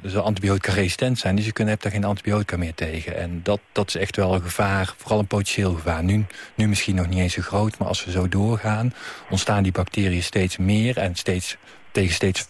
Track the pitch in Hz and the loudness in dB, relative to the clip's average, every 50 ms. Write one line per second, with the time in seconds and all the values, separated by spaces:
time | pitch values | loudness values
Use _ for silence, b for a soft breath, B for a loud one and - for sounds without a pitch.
0 | - 98 92 101 - 104 107 95 101 98 98 98 - - 95 101 98 90 - - | -6 -4 -2 0 0 0 0 0 2 2 2 2 2 0 2 2 2 0 0 0
1 | 127 127 127 - - 95 95 104 107 110 107 - 117 107 107 107 - 104 98 104 | 0 0 0 0 0 2 2 2 2 0 0 0 0 0 0 0 -2 -2 -2 0
2 | 101 101 104 101 - 104 104 104 101 - - 90 87 82 82 - - 80 80 80 | 0 0 -2 -2 0 0 0 0 0 0 -2 -2 -2 -4 -4 -4 -6 -4 -4 -6
3 | 80 - - - 92 87 87 85 87 101 104 101 - _ _ - 104 - - 90 | -6 -6 -6 -6 -6 -6 -6 -4 -2 0 0 0 -2 _ _ -2 -2 -2 -2 -2
4 | 95 98 - - 98 92 92 92 87 87 - - 104 101 98 98 92 92 - - | -4 -2 0 0 2 2 2 0 0 -2 -2 0 0 2 2 0 0 -2 -4 -10
5 | - - 113 107 98 98 - 104 98 - - - 101 92 87 82 80 85 82 78 | -4 0 0 0 2 2 0 0 0 0 0 0 2 2 0 0 -2 -2 -2 0
6 | 82 92 101 107 107 95 B B B B B - 110 107 104 98 - - 95 92 | 2 2 2 2 2 0 B B B B B 0 2 2 2 2 0 0 0 0
7 | 90 85 92 92 92 87 - - 90 - - 101 107 110 - - 98 - 92 - | 0 2 2 2 2 2 0 -2 -4 -2 0 0 0 0 0 -2 -2 -2 -2 -4
8 | - - 87 90 90 92 90 98 101 110 117 107 - 110 107 107 117 123 B B | -4 -2 -2 0 0 2 2 2 2 2 0 0 0 -2 -2 0 0 -2 B B
9 | B B B B B B - 98 - - 107 101 98 95 90 - 92 - - - | B B B B B B -2 0 0 2 2 4 2 2 2 0 -2 -2 0 0
10 | 101 95 87 87 87 - - 104 92 90 - - 95 95 104 107 110 120 123 - | 0 2 2 0 -2 0 0 0 0 0 0 0 2 2 4 4 4 2 0 0
11 | 98 92 87 - - - 92 90 92 - - - B B B B B - - 107 | -2 -2 -2 -2 -2 -2 -2 -2 -2 -6 -8 -12 B B B B B -4 0 2
12 | 98 92 85 - - 98 92 - - - | 2 2 2 2 2 0 0 0 -4 -8